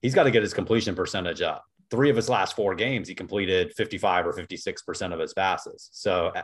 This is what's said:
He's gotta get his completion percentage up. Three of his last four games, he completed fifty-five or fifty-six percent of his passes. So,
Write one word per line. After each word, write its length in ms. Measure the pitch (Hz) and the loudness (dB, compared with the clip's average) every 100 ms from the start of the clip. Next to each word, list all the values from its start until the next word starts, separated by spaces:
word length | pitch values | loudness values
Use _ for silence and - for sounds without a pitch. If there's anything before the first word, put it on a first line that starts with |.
He's 120 | 127 | 0
gotta 180 | 131 139 | 4 4
get 120 | 123 | 4
his 100 | 104 | 2
completion 420 | - 90 113 107 92 | -2 0 0 0 -2
percentage 460 | 87 98 87 78 | -2 -2 -4 -2
up. 220 | 85 76 - _ _ | -4 -4 -12 _ _
Three 180 | 117 143 | 2 4
of 60 | 117 | 4
his 140 | 113 | 2
last 260 | 117 95 - | 2 0 0
four 180 | 101 92 | 0 0
games, 320 | 117 127 92 | 0 -2 -6
he 60 | 92 | -10
completed 560 | 90 101 95 92 87 | -6 -2 2 2 2
fifty-five 520 | - 107 95 101 90 85 | -2 -4 0 2 4 2
or 80 | |
fifty-six 480 | 85 82 85 - 90 | -4 -8 -8 -8 -8
percent 320 | - 82 92 | -10 -6 -6
of 60 | 85 | -4
his 140 | 78 - | -4 0
passes. 540 | 95 87 - - - | 0 0 -4 -16 -20
So, 380 | - 104 90 87 87 | -4 0 2 0 -2